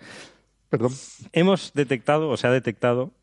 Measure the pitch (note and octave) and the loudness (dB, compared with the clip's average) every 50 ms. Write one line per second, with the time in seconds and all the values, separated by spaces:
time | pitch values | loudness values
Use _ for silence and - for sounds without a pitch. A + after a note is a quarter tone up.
0 | - - - - - - - _ _ _ _ _ _ _ - A#2+ A2 B2 C3 C3+ | -20 -20 -20 -20 -20 -20 -20 _ _ _ _ _ _ _ -2 0 0 0 -2 -4
1 | - - - - - - - E3 F3 F#3+ G3 E3+ - - - C#3+ C#3+ A#2+ C#3 A#2 | -12 -18 -20 -20 -16 -4 0 2 4 4 2 2 -2 -4 -4 -4 -2 -2 -2 -2
2 | - - D3 D#3 D#3+ D#3 B2 - - B2 B2+ C3 A#2+ B2 G2 - - B2 A#2+ B2 | 0 0 0 2 0 0 -2 0 2 2 2 2 0 -2 -4 -2 0 0 0 0
3 | B2+ - - _ | -2 -6 -10 _